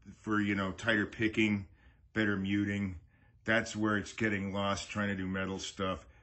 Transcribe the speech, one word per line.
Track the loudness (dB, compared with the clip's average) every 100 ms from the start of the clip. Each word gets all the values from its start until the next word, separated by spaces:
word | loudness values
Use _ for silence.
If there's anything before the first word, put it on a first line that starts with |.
| -20 -12
for, | -2 0
you | 2 2
know, | 0
tighter | -2 0 2 2
picking, | 0 0 4 4 2 -2 -16 -20 -20 -8
better | -2 0 0
muting. | 0 2 2 0 -2 -6 -14 _ _ -10 0
That's | 0 0 0
where | 2 2
it's | 0
getting | -2 0 0 -2
lost | -2 -2 -2 -4
trying | -4 -2
to | -2
do | -2
metal | -2 -2 -4
stuff. | -6 -4 -4 -4 -8 -20